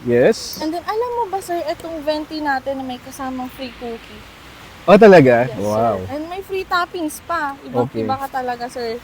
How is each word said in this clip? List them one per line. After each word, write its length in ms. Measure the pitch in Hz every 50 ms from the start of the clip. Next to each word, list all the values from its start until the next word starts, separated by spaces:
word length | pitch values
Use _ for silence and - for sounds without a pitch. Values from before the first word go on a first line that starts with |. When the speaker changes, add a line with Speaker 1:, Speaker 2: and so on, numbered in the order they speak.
| -
Speaker 1:
Yes. 560 | 123 120 120 127 180 226 - - - - -
Speaker 2:
And 120 | 311 311
then, 120 | 320 349 330
alam 260 | - 415 440 480 494 480
mo 100 | 466 466 392
ba, 120 | 359 392
sir, 240 | 381 - 349 349 311
itong 380 | 285 339 - - 330 330 320 285
venti 360 | 302 302 302 311 302 320 311
natin 360 | 302 294 277 269 262 277 277
na 100 | 269 269
may 140 | 262 254 247
kasamang 480 | - 269 262 - 269 262 262 254 254 254
free 220 | - - 269 247 226
cookie? 460 | - 254 233 233 226 - - 214 214 214 - - - - - - - - - - - -
Speaker 1:
Oh, 140 | - 180 202
talaga? 480 | 214 214 190 175 143 127 120 117 123
Speaker 2:
Yes, 100 | 131 -
Speaker 1:
Wow. 460 | - 101 104 104 107 113 117 107 98
Speaker 2:
sir. 80 | 92 95
And 140 | 262 294 311
may 160 | 330 349 381
free 240 | 381 - 381 381 381
toppings 560 | - 381 349 349 349 - 359 330 302 - - -
pa. 300 | - 339 330 302 285 277 277
Ibang 240 | 285 269 247 240 247
Speaker 1:
Okay. 160 | 240 - 226
Speaker 2:
iba 160 | 226 220 262 262
ka 100 | 277 269 -
talaga, 320 | 262 254 247 247 240 240 254
sir. 300 | 247 262 240 233 226 240